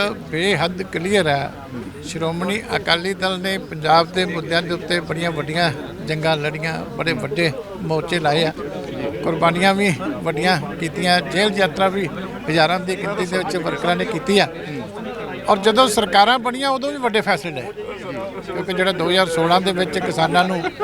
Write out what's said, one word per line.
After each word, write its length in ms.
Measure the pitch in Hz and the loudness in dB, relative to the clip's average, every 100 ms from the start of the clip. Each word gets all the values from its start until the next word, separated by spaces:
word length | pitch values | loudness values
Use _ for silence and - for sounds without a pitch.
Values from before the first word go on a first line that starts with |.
| 202 - - | 0 -4 -6
ਬੇਹੱਦ 540 | 156 190 165 170 180 | -2 0 2 0 -2
ਕਲੀਅਰ 440 | 185 - 180 208 156 | -6 -4 2 2 4
ਹੈ। 240 | 139 147 147 - 127 - - 151 | 2 -2 -8 -12 -12 -12 -12 -10
ਸ਼੍ਰੋਮਣੀ 560 | 165 165 170 185 208 - - | -4 -4 -2 -2 -4 -2 -2
ਅਕਾਲੀ 380 | 185 170 185 | 0 0 0
ਦਲ 260 | 185 190 185 | -2 -2 -2
ਨੇ 180 | 190 190 | -2 -4
ਪੰਜਾਬ 540 | 170 160 151 160 165 | -6 -2 4 4 4
ਦੇ 140 | 180 180 | 0 -2
ਮੁੱਦਿਆਂ 360 | 170 156 165 | -2 -2 0
ਦੇ 120 | 170 | 0
ਉੱਤੇ 260 | 170 - 175 | -4 -2 -2
ਬੜੀਆਂ 320 | 160 160 170 | -2 -4 -2
ਵੱਡੀਆਂ 400 | 156 143 165 170 - - - 151 | -2 -2 0 0 0 -8 -8 -6
ਜੰਗਾਂ 320 | 156 160 156 | 0 0 0
ਲੜੀਆਂ, 480 | 147 151 160 160 165 | -2 -4 -4 -6 -6
ਬੜੇ 280 | - 156 | -4 -2
ਵੱਡੇ 380 | 160 135 170 165 - - - | -2 -2 0 0 0 -8 -6
ਮੋਰਚੇ 380 | 165 160 143 175 | -2 -2 0 0
ਲਾਏ 260 | 156 151 160 | 2 2 0
ਆ, 80 | - - - - - 120 - | -2 -8 -8 -8 -6 -6 -4
ਕੁਰਬਾਨੀਆਂ 500 | 170 160 170 175 196 | -2 2 2 4 2
ਵੀ 200 | 196 202 131 | 4 2 0
ਵੱਡੀਆਂ 600 | 180 139 165 156 180 170 143 131 | -4 -4 -4 0 2 2 -2 -6
ਕੀਤੀਆਂ, 460 | 160 175 180 180 | -6 -2 2 2
ਜੇਲ੍ਹ 320 | 160 165 208 | 2 0 2
ਯਾਤਰਾ 340 | 196 185 190 190 | 2 0 2 0
ਵੀ 220 | 190 160 135 - - - | 0 -4 -6 -8 -6 0
ਹਜ਼ਾਰਾਂ 300 | 160 156 185 | 4 4 2
ਦੀ 160 | 180 185 | -2 -4
ਗਿਣਤੀ 300 | 202 208 185 | -2 -2 -2
ਦੇ 120 | 185 | -2
ਵਿੱਚ 200 | 185 180 | 0 -2
ਵਰਕਰਾਂ 380 | 165 160 170 175 | -2 -2 0 0
ਨੇ 100 | 180 | 0
ਕੀਤੀ 340 | 165 - 202 | -2 2 4
ਆ। 80 | 156 - - 139 110 - - - - - - | 4 -2 -8 -8 -8 -8 -8 -8 -8 -2 2
ਔਰ 100 | 202 | 4
ਜਦੋਂ 300 | 202 220 262 | 6 6 6
ਸਰਕਾਰਾਂ 520 | 233 208 202 208 254 | 4 4 6 6 6
ਬਣੀਆਂ 300 | 240 247 277 | 2 -2 0
ਉਦੋਂ 220 | 262 285 | 0 -2
ਵੀ 60 | 294 | -2
ਵੱਡੇ 240 | 247 214 | 0 2
ਫੈਸਲੇ 300 | 202 180 170 | 2 0 -2
ਲਏ, 100 | 135 127 - - - - - - 190 - | -6 -8 -8 -10 -10 -8 -8 -8 -8 -8
ਕਿਉਂਕਿ 200 | 180 170 | -6 -2
ਜਿਹੜਾ 180 | 185 185 | 0 2
ਦੋ 180 | 165 165 | 2 4
ਹਜ਼ਾਰ 180 | 185 180 | 4 4
ਸੋਲਾਂ 340 | 165 165 180 | 4 4 4
ਦੇ 100 | 190 | 4
ਵਿੱਚ 280 | 180 185 190 | 0 0 0
ਕਿਸਾਨਾਂ 480 | - - 160 151 185 | -2 2 4 4 2
ਨੂੰ 160 | 185 370 - | 0 -2 -4